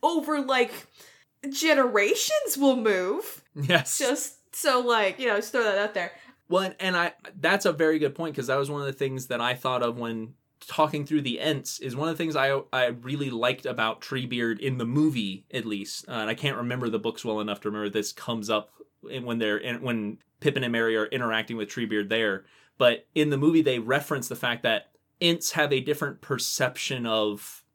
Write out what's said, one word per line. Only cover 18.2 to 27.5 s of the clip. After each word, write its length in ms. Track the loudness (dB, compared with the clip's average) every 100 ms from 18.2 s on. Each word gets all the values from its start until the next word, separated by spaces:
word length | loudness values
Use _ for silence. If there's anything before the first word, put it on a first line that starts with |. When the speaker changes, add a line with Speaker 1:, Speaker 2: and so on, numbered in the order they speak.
| -6 -6 0
Speaker 2:
up 220 | -2 -2 _ -20 _ -12
in, 140 | -10
when 160 | -4 -2
they're 180 | 0 0
in, 240 | -2 -6
when 380 | -2 -2 -4 -8 _ _
Pippin 240 | 0 0
and 80 | 0
Merry 240 | 2 2 2
are 120 | 0
interacting 500 | -2 0 -2 -2 -4
with 120 | -6
Treebeard 400 | -4 -2 0 0
there, 360 | 2 2 -2 -6 _ _ _
but 300 | 4 4 -4 0
in 160 | 2
the 60 | 4
movie 240 | 6 6
they 160 | 4 2
reference 480 | 2 0 0 -4 -4
the 80 | -4
fact 260 | -4 0
that 280 | 0 0 -2 _ _ _
Ents 320 | 2 2 0
have 200 | 0 2
a 60 | 2
different 420 | 0 -2 -2 -6
perception 840 | -6 -4 -2 0 -2 -2 -6 -4 0
of 560 | 2 2 -2 -10